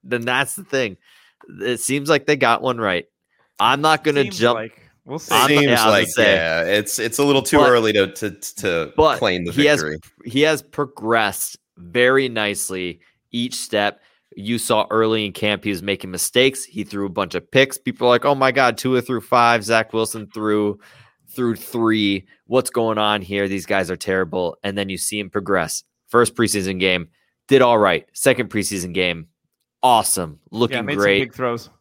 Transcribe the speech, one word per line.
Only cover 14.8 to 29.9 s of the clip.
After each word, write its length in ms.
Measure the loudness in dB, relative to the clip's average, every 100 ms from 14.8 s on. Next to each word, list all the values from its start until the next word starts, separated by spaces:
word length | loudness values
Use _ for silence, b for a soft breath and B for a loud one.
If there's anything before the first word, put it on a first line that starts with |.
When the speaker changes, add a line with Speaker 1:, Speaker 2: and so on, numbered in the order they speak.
| 2
Speaker 1:
early 360 | 2 2 0 -4
in 60 |
camp, 320 | -4 -2 -2
he 60 | -4
was 120 | -4
making 280 | -4 -6 -6
mistakes. 540 | -8 -2 2 2 0 -12
He 180 | -10
threw 220 | -8 -6 -6
a 40 |
bunch 260 | -4 -4 -6
of 140 | 0
picks. 280 | 2 2 0
People 300 | -8 -2 2
are 20 |
like, 160 | 2 2
"Oh 100 | 2
my 160 | 2
God, 260 | 4 0 0
Tua 240 | -2 -2
threw 200 | -2 -6
five. 420 | 0 2 4 2
Zach 300 | 2 0 0
Wilson 340 | -4 -4 -6 -12
threw, 460 | -6 -2 0 0 -4 b b b b _
threw 260 | -4 -4 -4
three. 680 | -6 -2 0 2 0 -2 -8 b _
What's 220 | -2 0
going 260 | -2 -2 0
on 240 | 0 -2
here? 260 | -4 -4 -2
These 180 | -4 -2
guys 220 | -2 -2
are 60 | -6
terrible." 640 | -2 -2 -2 -4 -4 -6
And 140 | -8 -6
then 120 | -6
you 80 | -6
see 220 | -6 -6
him 100 | -6
progress. 540 | -6 -2 -2 0 -6 _ _ _
First 280 | 2 2 2
preseason 440 | 0 0 -4 0
game, 300 | 0 0 -4 _ _ _ 2
did 140 | 4
all 160 | 6 4
right. 300 | 4 0 -4
Second 360 | -2 0 0 -2
preseason 440 | -4 -4 -6 -6
game, 340 | -2 -2 -4 -12 _ _ _ _ _
awesome. 560 | 2